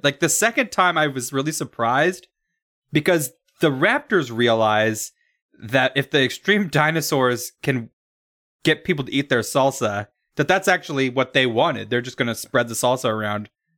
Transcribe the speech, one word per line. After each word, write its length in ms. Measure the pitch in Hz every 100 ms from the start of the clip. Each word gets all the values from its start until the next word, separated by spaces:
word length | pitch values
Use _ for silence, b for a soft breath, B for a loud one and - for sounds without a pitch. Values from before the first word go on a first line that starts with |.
like, 160 | 143 139
the 100 | 165
second 420 | - 220 233 240
time 260 | - 185 165
I 100 | 151
was 260 | 131 120
really 180 | 135 147
surprised 760 | 160 143 - 117 131 160 180 - _ _ _ _ _ _
because 400 | 156 151 175 143 _ _ -
the 120 | 156
raptors 640 | 131 185 285 - 196 127 113
realize 760 | 120 113 110 107 110 107 - _ _ _ _ -
that 300 | 107 131 127 139
if 160 | 135
the 120 | 151
extreme 440 | 127 - - 208 185
dinosaurs 840 | 147 151 160 147 139 127 120 - -
can 280 | - 131 113 _ _ _ _ _ _ _
get 200 | - 156
people 220 | - 156 131
to 80 |
eat 160 | 135 139
their 120 | 123
salsa, 680 | 107 139 135 - 107 101 104 _ _ -
that 120 | -
that's 200 | 190 196
actually 420 | 180 - 139 131
what 240 | 127 127
they 120 | 139 127
wanted. 440 | 113 165 120 104
They're 120 | 120
just 160 | 120 -
gonna 180 | 120 110
spread 320 | - 127 117
the 60 |
salsa 360 | 110 123 127 123
around 400 | 110 104 104 107 _ _